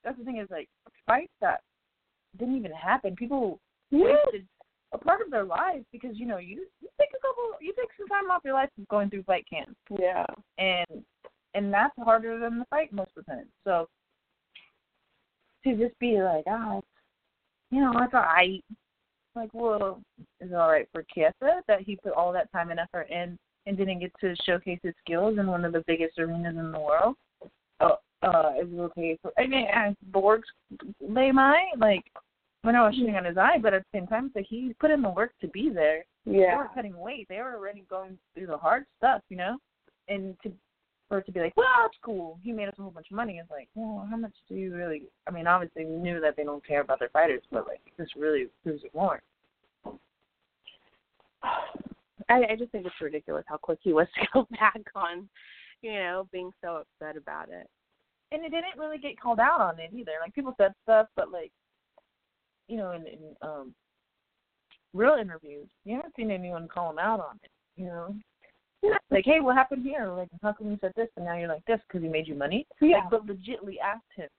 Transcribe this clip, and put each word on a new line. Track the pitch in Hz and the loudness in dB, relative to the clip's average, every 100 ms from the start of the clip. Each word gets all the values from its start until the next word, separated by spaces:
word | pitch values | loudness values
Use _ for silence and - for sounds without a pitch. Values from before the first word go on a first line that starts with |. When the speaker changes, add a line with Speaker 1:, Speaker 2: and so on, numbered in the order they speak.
Speaker 1:
That's | - 247 | -10 -12
the | |
thing | 240 233 | -10 -10
is, | 202 | -8
like, | 165 139 _ _ _ - | -12 -14 _ _ _ 0
fights | 240 349 _ | 0 0 _
that | 190 - _ _ _ _ _ _ _ 190 | -2 -2 _ _ _ _ _ _ _ -8
didn't | 240 262 | -4 -4
even | 196 | -4
happen. | 160 170 254 285 180 | -8 -2 0 -2 -8
People | 240 277 220 165 _ _ _ | -4 -2 -2 -4 _ _ _
Speaker 2:
Yeah. | 277 453 587 | 4 8 8
Speaker 1:
wasted | 571 440 190 _ _ _ _ | 6 0 -12 _ _ _ _
a | - | -4
part | - 392 | 2 2
of | 415 | 2
their | 247 | -2
lives | 196 170 359 311 226 | -2 -2 -2 -4 -10
because, | 240 254 214 | -14 -12 -10
you | 240 | -8
know, | 190 | -8
you, | 180 220 381 _ | -8 -16 -16 _
you | - - | -20 0
take | 587 | 0
a | 539 | 0
couple, | 539 494 480 427 | -4 -4 -6 -6
you | 311 | -8
take | 392 466 - | -6 -8 -8
some | 403 | -4
time | 403 392 | -2 0
off | 359 277 | -2 0
your | |
life | 269 277 - 196 | 0 0 -4 -2
going | 208 202 | 0 0
through | 202 | -4
fight | 190 185 - | -2 -2 -2
camp. | 165 - - _ | -12 -12 -16 _
Speaker 2:
Yeah. | 202 180 185 170 - _ - | 0 0 2 -4 -6 _ -4
Speaker 1:
And, | 190 180 170 160 - _ - _ _ | 0 0 -4 -8 -18 _ -20 _ _
and | 202 202 | -4 0
that's | 202 262 269 | 2 2 2
harder | 226 226 226 226 | 4 4 4 -4
than | 233 233 | -4 -4
the | 247 | -2
fight | 294 311 | -2 -2
most | 202 190 - | -4 -8 -10
of | - | -14
the | |
time. | 131 - _ 202 | -14 -14 _ 0
So | 175 165 _ _ _ _ _ _ - _ _ _ _ _ _ _ _ _ _ | 0 0 _ _ _ _ _ _ -20 _ _ _ _ _ _ _ _ _ _
to | 269 220 | -2 0
just | 240 - | 0 0
be | 240 208 | 2 2
like, | 185 160 156 | 2 0 -2
"Ah, | 226 220 196 | -4 -4 -6
it's, | - _ _ _ _ _ _ _ _ | -10 _ _ _ _ _ _ _ _
you | 262 | 2
know, | 269 240 | 4 4
it's | 247 | 4
all | 247 | 4
right." | 180 165 180 190 _ 220 _ _ _ _ _ 233 | 6 6 4 2 _ -20 _ _ _ _ _ -12
Like, | 226 | -10
well, | 226 233 208 196 185 - _ - _ | -4 -2 0 -2 -6 -18 _ -20 _
is | 180 | -8
it | 175 | 2
all | 165 | 4
right | 156 - | 4 2
for | 170 160 | -10 -10
Chiesa | - 160 - 269 359 - | 2 2 2 2 2 2
that | 202 | 0
he | 196 196 | 2 -8
put | 202 | -4
all | 160 175 | 0 2
that | 180 - | 0 -2
time | 180 170 | -4 -4
and | 165 | -4
effort | 175 175 156 | -6 -6 -6
in | 170 175 170 _ _ - | -6 -8 -12 _ _ -8
and | 190 | -2
didn't | 190 180 | -2 -2
get | 180 - | -8 -4
to | 190 175 - | -4 -2 -2
showcase | 175 185 175 | -2 -2 -6
his | 180 - | -8 -10
skills | - 170 208 214 | -4 0 2 2
in | 196 | 0
one | 175 170 | 0 0
of | |
the | 165 165 | -2 0
biggest | 165 165 - | 0 0 -2
arenas | 165 170 170 165 | -4 -2 -4 -4
in | 165 | -6
the | 160 | -4
world? | 151 156 214 277 _ _ - _ _ _ | 2 4 4 0 _ _ -20 _ _ _
Uh, | - 196 _ _ | 4 4 _ _
uh, | - 170 156 135 | 4 4 4 2
is | 175 | -4
it | 175 | -4
okay | 175 175 165 160 | -6 -4 -4 -4
for, | 180 - | -2 0
I | 262 | 2
mean, | 269 226 | 0 2
and | 214 208 202 190 | 2 2 -2 -2
Borg's | 190 196 220 - - _ - - - | 2 4 4 2 -20 _ -16 -16 -12
lame | 147 220 269 269 | -2 2 6 8
eye, | 269 311 381 285 | 8 6 4 4
like, | 220 185 - - _ _ _ _ | 4 4 -2 -20 _ _ _ _
I | 220 | 4
know | 240 220 | 6 6
I | |
was | 247 | 4
shooting | 233 202 | 0 0
on | 180 | -2
his | 175 | 4
eye, | 220 330 | 4 6
but | 220 190 | 4 2
at | |
the | 190 208 | -2 -6
same | 180 | -2
time, | 226 269 | -4 -2
it's | 214 | -6
like | 196 | -8
he | 226 254 226 | -6 -6 0
put | 311 | 2
in | 302 | 4
the | 220 | 2
work | 180 233 _ | 0 -2 _
to | 170 | -10
be | 190 294 | -2 -2
there. | 190 151 156 - _ 226 | 4 2 2 -4 _ 2
Speaker 2:
Yeah. | 196 185 | 6 6
Speaker 1:
They | 175 | 4
were | 269 | -2
cutting | 254 214 170 | -6 -10 -10
weight. | 196 269 196 | -12 -12 -12
They | 190 | -10
were | 254 233 | -10 -10
already | 196 208 190 | -12 -14 _
going | 185 190 190 _ | -10 -10 -18 _
through | - 185 | -14 -8
the | 151 | -2
hard | 160 240 285 _ | 2 0 -2 _
stuff, | 247 - _ | 2 2 _
you | 180 | -8
know? | 180 262 _ _ _ _ - | -6 -6 _ _ _ _ -8
And | 202 190 185 | -8 -8 -10
to, | 214 180 _ _ _ _ _ | -14 -14 _ _ _ _ _
for | 196 | -6
it | 190 | -4
to | |
be | 185 | -4
like, | 170 - | 0 2
"Well, | 508 494 453 | 6 6 4
it's | - | -2
cool. | - - 170 170 | -8 -8 -8 -12
He | 202 | -10
made | 220 202 | -6 -8
us | 196 | -8
a | |
whole | 196 | -16
bunch | 165 156 | -16 -10
of | 196 | -6
money." | 233 170 | -6 -8
It's | 170 | -14
like, | 147 123 214 | -16 -14 -10
well, | 220 208 202 | -8 -8 -8
how | 226 | -8
much | 226 _ _ | -8 _ _
do | 185 | -8
you | 190 175 | -6 -6
really, | 175 156 131 _ - | -6 -6 -10 _ -10
I | |
mean, | 175 170 | -4 2
obviously | 180 170 - 160 | 2 2 -8 -6
we | 165 | -4
knew | 175 170 | -4 0
that | 156 147 | 0 0
they | |
don't | 147 147 - | -6 -6 -2
care | 143 | -2
about | 135 131 | 0 -2
their | 120 | 0
fighters, | 151 165 123 _ | 2 2 2 _
but, | 117 - | -6 -6
like, | - _ - | -12 _ -14
this | 160 - | -14 -4
really | 151 147 123 _ | -2 0 -2 _
proves | - 147 | -8 -8
it | - | -10
more. | 156 190 139 _ _ _ _ _ _ - | -4 -2 -2 _ _ _ _ _ _ -18
Speaker 2:
<sighs> | - _ _ _ _ _ _ - _ _ _ _ _ _ _ - - - - - - _ _ - | -18 _ _ _ _ _ _ -20 _ _ _ _ _ _ _ -4 -4 -6 -12 -16 -18 _ _ 2
I, | 247 233 | 4 4
I | 220 | -2
just | 233 | -6
think | 214 180 | -8 -10
it's | - | -10
ridiculous | 156 151 156 151 - | -8 -8 -6 -8 -8
how | 151 | -10
quick | - 160 | -6 -2
he | 196 | 2
was | 156 165 | 4 2
<laughs> | - | 0
to | - | 0
go | 262 240 | 0 0
back | 226 214 220 208 196 | 2 2 2 -12 -6
on, | 175 175 196 _ - - - - | -6 -6 -14 _ -20 -20 -20 -16
you | 226 | -10
know, | 208 180 180 190 | -6 -4 -4 -8
being | 185 180 - | -10 -12 -12
so | 175 165 | -8 -8
upset | 151 _ 156 156 | -10 _ -14 -12
about | 151 151 160 | -12 -12 -12
it. | 90 - _ _ _ _ _ _ | -16 -18 _ _ _ _ _ _
Speaker 1:
And | 302 | -10
it | 330 | -6
didn't | 320 359 277 | -8 -8 -10
really | 311 311 | -10 -8
get | 285 - | -12 -8
called | 247 226 | -2 4
out | 254 330 | 4 4
on | 190 165 | 0 -2
it | 165 | -12
either. | 233 196 160 | -12 -10 -8
Like, | 165 285 | -8 -8
people | 262 247 | -8 2
said | 202 202 | 2 2
stuff, | - 220 220 - | 4 4 4 -2
but, | 175 | -6
like, | 175 160 _ _ _ _ _ _ _ _ _ _ _ _ | -6 -12 _ _ _ _ _ _ _ _ _ _ _ _
you | 220 | -8
know, | 190 | -6
in, | 170 160 | -8 -12
in, | - 156 - | -18 -20 -14
um, | 151 151 131 - _ _ _ _ _ _ _ _ _ _ _ | -12 -12 -14 -20 _ _ _ _ _ _ _ _ _ _ _
real | 180 247 | 2 4
interviews, | 294 202 160 151 147 147 _ 196 | 4 0 -10 -14 -18 -18 _ -10
you | 240 | -10
haven't | 320 - | -10 -8
seen | 220 | -6
anyone | 190 180 175 165 | -6 -6 -10 -10
call | 175 170 | -8 -6
him | 156 | -2
out | 196 220 | -2 -2
on | 156 107 | -6 -14
it, | _ _ _ - | _ _ _ -14
you | 180 | -10
know? | 170 170 208 - _ _ _ _ _ 415 415 _ | -10 -10 -12 -16 _ _ _ _ _ 2 2 _
Like, | 196 214 | 4 6
"Hey, | 320 | 4
what | 269 254 | 6 4
happened | 262 269 | 4 0
here? | 254 285 208 | -4 -4 -4
Like, | 180 180 170 | -6 -8 -6
how | 208 | -6
come | 208 208 | -4 -6
you | 208 | -4
said | 190 202 | -4 -4
this | 226 - | -6 -6
and | 175 | -6
now | 170 | -6
you're | 170 | -4
like | 160 - | -6 -2
this? | 220 _ | -2 _
'Cause | 185 | -6
he | 165 | -2
made | 156 160 | -4 -4
you | 143 | -4
money?" | 143 202 - - | -2 -2 -4 4
Speaker 2:
Yeah. | 302 349 | 6 6
Speaker 1:
Like, | - | 4
but | 220 208 | -2 -2
legitly | 190 190 247 196 190 | -10 -10 -10 -10 -6
asked | 180 226 _ - | -6 -6 _ -16
him. | 151 | -16